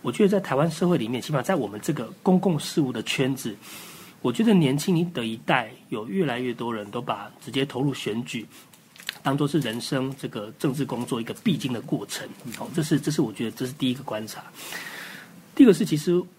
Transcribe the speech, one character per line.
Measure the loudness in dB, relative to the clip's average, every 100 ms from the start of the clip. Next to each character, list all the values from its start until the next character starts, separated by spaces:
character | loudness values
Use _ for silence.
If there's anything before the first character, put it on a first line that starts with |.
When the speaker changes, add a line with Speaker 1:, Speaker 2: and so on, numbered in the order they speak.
Speaker 1:
我 | -4
觉 | 2
得 | 4
在 | 4
台 | 2
湾 | 2 2
社 | 2 2
会 | 2
里 | 0
面， | -4
起 | -2
码 | -2
在 | 0 0
我 | -2
们 | -4
这 | -4
个 | -4 -4 -2
公 | 4 4
共 | 4 0
事 | 0 0
务 | 0
的 | 0
圈 | -4 0 0 0
子， | -6 -10 -14 -16 -16 -18 -20 -4
我 | -2
觉 | 2
得 | 6
年 | 8 6 4
轻 | 2 2 2
的 | -2 -4
一 | -6
代 | 2 2 2 -10 -8
有 | -8 -4
越 | 0
来 | 0 0
越 | -4
多 | -4 -4
人 | -4 -4
都 | -6
把 | -4 -6 -6 -14
直 | -6
接 | -2 -2
投 | 0
入 | 0
选 | 0 -4 -4
举 | -4 -8 -10 -16 -20 -20 _ -14 -14 -4
当 | -2 2
作 | 2
是 | 2
人 | 0 -4
生 | -2 -2 -2 -6
这 | -8
个 | -8 -10 -4
政 | -2
治 | 0
工 | -4 -4 -4
作 | -4
一 |
个 | -4 -2
必 | 0 0
经 | -2
的 | -6
过 | -4 -4 -4
程。 | -10 -10 -14
Speaker 2:
嗯。 | -14
Speaker 1:
好， | -12 -6
这 | -2
是， | 2 2
这 | 2
是 | 0
我 | 0
觉 | 0
得 | -6
这 | -4 -8
是 |
第 | -2 -2
一 |
个 | -2
观 | -6 -8 -8
察。 | -12 -16 -16 -12 -12 -12 -12 -14 -16 -18 -20 -20
第 | 8
二 | 8
个 |
是 | 8
其 | 4 0
实 | 2 0 0